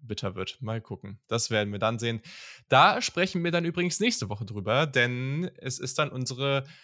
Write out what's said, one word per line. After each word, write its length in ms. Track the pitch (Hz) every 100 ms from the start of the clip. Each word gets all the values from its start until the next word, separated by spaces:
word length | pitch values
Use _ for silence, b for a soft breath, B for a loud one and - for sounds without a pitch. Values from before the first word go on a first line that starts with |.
bitter 360 | 117 104 98 98
wird. 260 | 92 -
Mal 180 | 110 113
gucken. 380 | - 104 101 101 -
Das 240 | 113 -
werden 220 | 110 104
wir 80 | 101
dann 180 | 110 117
sehen. 240 | 117 113 B B B B _
Da 340 | 131 175 214
sprechen 400 | - - 185 180
wir 80 | 170
dann 140 | 175
übrigens 340 | 170 180 175 -
nächste 300 | 226 226 101
Woche 160 | 101
drüber, 420 | 107 104 95 127 156
denn 640 | 131 123 123 131 147 180 -
es 240 | 131 -
ist 180 | 135 -
dann 120 | 147
unsere, 520 | 131 127 127 139 139 135 B